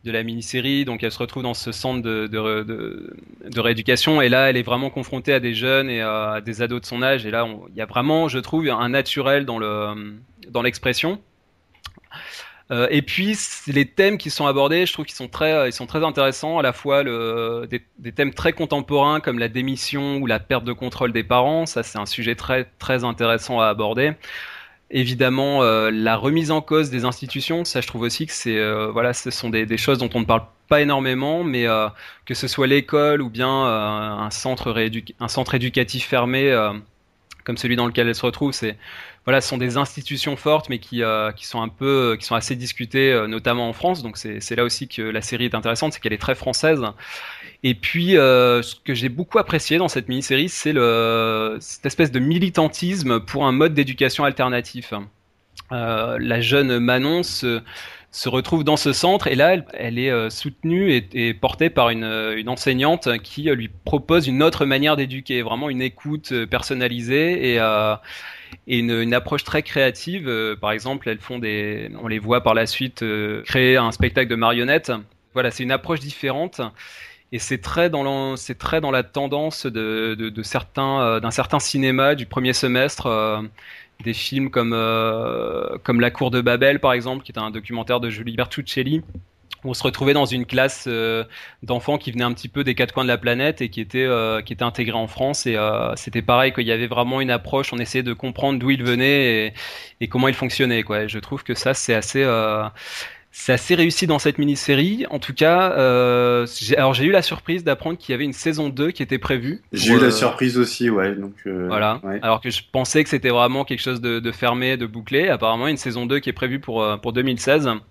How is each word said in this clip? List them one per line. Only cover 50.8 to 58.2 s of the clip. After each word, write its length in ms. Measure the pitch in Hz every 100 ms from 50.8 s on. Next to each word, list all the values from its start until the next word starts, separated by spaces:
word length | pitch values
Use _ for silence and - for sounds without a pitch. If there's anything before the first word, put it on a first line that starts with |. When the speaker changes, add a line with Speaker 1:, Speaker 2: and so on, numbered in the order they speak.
| 120 113 113 113 113 110 110 110
Speaker 1:
cette 260 | - - 143
espèce 260 | - 160
de 80 | 127
militantisme 1000 | 131 170 185 175 156 - 175 190 135 113
pour 240 | 95 135 139
un 60 |
mode 220 | 127 156
d'éducation 520 | 147 139 127 135 - 143
alternatif. 680 | 135 127 123 120 127 - 104 101 _ _ _ _ - -
Euh, 460 | 123 117 113 113 120
la 180 | 120 117
jeune 400 | 117 139 135 120
Manon 440 | 120 127 135 170
se, 380 | 175 - 127 117 110 - - - -
se 180 | -